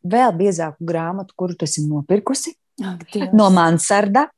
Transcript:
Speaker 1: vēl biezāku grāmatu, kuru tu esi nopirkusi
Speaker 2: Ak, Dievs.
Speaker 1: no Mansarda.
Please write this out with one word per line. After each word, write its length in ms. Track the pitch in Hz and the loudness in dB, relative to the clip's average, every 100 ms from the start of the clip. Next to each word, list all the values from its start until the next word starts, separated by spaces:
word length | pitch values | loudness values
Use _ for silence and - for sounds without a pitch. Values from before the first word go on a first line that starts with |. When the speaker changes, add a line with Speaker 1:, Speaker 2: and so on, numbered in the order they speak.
Speaker 1:
vēl 300 | 175 226 254 170 | 0 2 2 2
biezāku 480 | 196 170 160 147 | 0 0 -6 -8
grāmatu, 520 | 165 165 165 190 190 - | -6 -4 -4 -6 -10 -8
kuru 200 | 180 175 | -8 -4
tu 120 | 151 | -6
esi 160 | - 151 | -4 -2
nopirkusi 680 | 151 143 202 202 269 - - _ - | -4 0 0 0 -6 -6 -14 _ -12
Speaker 2:
Ak, 300 | 190 175 165 | -10 -10 -10
Dievs. 240 | 208 190 | -8 2
Speaker 1:
no 160 | 214 196 | 4 6
Mansarda. 760 | 185 165 165 - 202 208 214 294 | 4 4 2 0 0 2 0 0